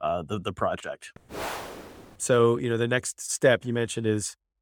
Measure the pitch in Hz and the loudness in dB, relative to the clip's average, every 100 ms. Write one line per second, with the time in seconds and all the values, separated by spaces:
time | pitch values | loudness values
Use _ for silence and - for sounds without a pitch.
0 | 78 87 76 104 104 90 95 85 85 - | -4 -4 -4 -6 -6 -4 -2 -2 -8 -12
1 | - - _ - - - - - - - | -16 -20 _ -10 -8 -8 -12 -16 -18 -20
2 | - - - 120 117 117 123 113 117 123 | -20 -10 2 6 6 4 0 0 0 0
3 | - - - - 139 113 127 117 117 - | -2 -10 -8 2 4 4 2 -2 -2 -2
4 | 110 107 - - _ _ | 0 0 -2 -10 _ _